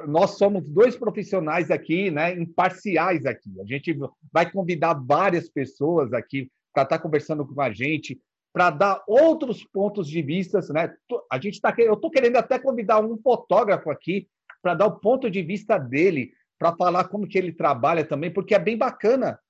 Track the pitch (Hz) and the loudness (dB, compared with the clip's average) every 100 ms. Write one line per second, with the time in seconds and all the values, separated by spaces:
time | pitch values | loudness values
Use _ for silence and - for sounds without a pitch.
0 | 156 156 196 - 202 196 143 151 247 - | -2 2 2 2 2 2 0 4 4 4
1 | 214 214 175 190 156 170 165 - - 175 | -4 -4 -4 -2 -2 -2 0 -2 -2 -2
2 | 196 147 170 180 170 170 185 185 208 160 | 0 0 -2 -2 -4 0 0 -2 -2 0
3 | 180 165 131 113 104 95 101 139 170 143 | 2 0 -2 -6 -10 -14 -10 -8 -4 -6
4 | 135 _ - 160 175 196 175 170 165 151 | -8 _ -2 0 0 -2 -4 -2 0 0
5 | 123 147 196 170 170 147 127 - 147 170 | 0 2 2 0 -2 -6 -8 -4 0 0
6 | 123 120 - 135 131 _ _ - - 165 | 0 -2 -4 -8 -8 _ _ 0 0 0
7 | 165 151 151 156 131 131 131 101 139 151 | -2 -4 -2 -6 -6 -4 -4 -4 -4 -4
8 | - 123 _ _ _ 170 175 147 196 190 | -8 -14 _ _ _ 0 2 2 0 0
9 | - 240 320 294 262 - - 190 202 202 | 2 6 6 4 -2 -6 -8 -4 -2 -2
10 | 147 165 139 180 175 202 156 151 165 - | -6 -4 -2 -2 -2 -2 -2 -2 -4 -6
11 | - 240 - 131 202 - 226 214 226 214 | -10 -8 -6 -6 -6 -4 -2 2 2 2
12 | 330 285 240 240 - 247 269 240 202 214 | 0 2 4 4 2 0 -2 -2 2 2
13 | 220 226 262 226 - 185 214 160 160 135 | 2 0 0 0 2 2 2 0 -2 -6
14 | - 196 - _ - - 180 165 208 - | -4 -6 -6 _ -20 -6 -2 2 2 2
15 | 208 262 247 185 160 202 - 202 123 139 | 0 0 0 -4 -4 -6 -2 -2 0 2
16 | 190 151 117 _ _ - 165 170 180 180 | 2 2 -4 _ _ -2 -2 2 0 0
17 | 180 208 196 190 180 - 156 131 143 170 | -2 -4 -4 -2 -2 0 0 2 2 0
18 | 151 143 170 196 190 202 175 226 262 - | -2 -4 -4 -4 2 2 2 0 -2 0
19 | 208 262 190 110 | 2 2 0 -6